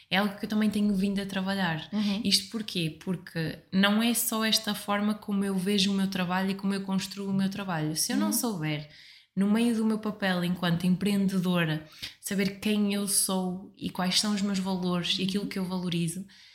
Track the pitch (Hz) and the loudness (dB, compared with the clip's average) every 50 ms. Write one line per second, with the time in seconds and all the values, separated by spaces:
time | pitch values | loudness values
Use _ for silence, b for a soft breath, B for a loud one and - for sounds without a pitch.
0 | B B 170 190 208 202 202 - - 214 214 214 214 214 202 208 208 208 202 185 | B B 0 2 2 2 -2 -4 -6 -2 0 2 2 2 2 2 2 2 2 2
1 | 196 202 196 196 202 196 190 196 185 190 196 196 185 170 160 151 - - - 208 | 2 0 0 -2 -4 -4 -4 -2 -2 -2 0 0 0 0 0 -2 -4 -4 -2 -2
2 | 208 208 196 202 - 196 190 - - - - 226 214 - - 180 165 156 156 - | 0 0 0 0 2 2 2 2 2 -2 -6 -8 -8 -6 -4 -2 -2 -2 -4 -6
3 | - 190 180 160 - - - 165 160 156 - - - _ - 190 196 202 208 214 | -6 -6 -6 -6 -6 -8 -6 -4 -4 -4 -4 -8 -12 _ 2 4 4 6 6 4
4 | 226 240 233 233 - - 226 220 220 220 214 - - 208 208 - - - 202 202 | 4 2 2 2 0 0 0 0 2 2 2 2 0 -2 -4 -4 -2 -2 0 0
5 | 208 214 214 214 - - 202 196 202 196 196 190 180 202 208 202 185 196 196 196 | 2 0 0 -2 -4 -2 -2 0 0 0 0 0 0 2 2 2 2 2 2 0
6 | 190 190 190 185 180 170 180 185 190 196 196 196 196 196 196 196 196 190 190 190 | 0 0 0 -2 0 0 0 0 0 -2 -2 -2 -2 -2 -2 -2 -2 -2 -2 -2
7 | - - - 202 202 196 196 196 190 190 196 202 202 190 175 156 151 151 160 - | -2 -4 -8 -8 -4 -2 0 0 0 0 -2 -4 -4 -4 -2 -2 -2 -2 -2 -2
8 | - - 208 208 208 208 214 233 - 233 208 170 156 156 151 147 151 B B B | -2 0 0 0 2 2 0 0 0 -2 -2 -2 -2 -2 -2 -4 -6 B B B
9 | B B B B B B _ 185 196 202 208 226 233 240 233 214 220 220 220 214 | B B B B B B _ 0 2 2 4 4 4 2 2 2 2 2 0 0
10 | 214 214 196 - 202 190 185 180 175 175 180 - 180 175 170 170 - 180 180 175 | -2 -4 -4 -2 0 0 2 2 2 0 0 0 2 2 2 2 4 2 2 2
11 | 190 202 202 202 196 190 190 190 185 185 180 175 165 156 151 151 151 B B B | 2 2 2 2 2 2 2 2 2 2 2 2 2 2 0 -2 -6 B B B
12 | B B B B - - 202 190 202 196 196 - - 214 214 208 208 202 202 202 | B B B B -8 -4 -2 0 0 0 -2 -2 -2 0 2 2 2 2 0 0
13 | 202 190 - - - - 190 190 185 180 180 185 202 - - - - 185 - - | -2 0 0 0 2 2 0 0 0 -2 -4 -6 -8 -14 -14 -8 -8 -6 -4 -2
14 | 180 185 180 - - 214 208 196 196 202 202 190 185 196 190 180 180 180 180 175 | 0 2 2 2 2 2 0 0 0 0 0 0 0 0 -2 0 0 0 0 0
15 | 170 - - - 190 190 190 208 196 190 - 190 185 175 185 185 175 180 170 170 | 0 -2 -2 0 0 -2 -2 -2 -4 -4 -4 -4 -4 -2 -4 -4 -2 -2 0 0
16 | 170 165 170 185 196 B B B B B | 0 -2 -4 -6 -10 B B B B B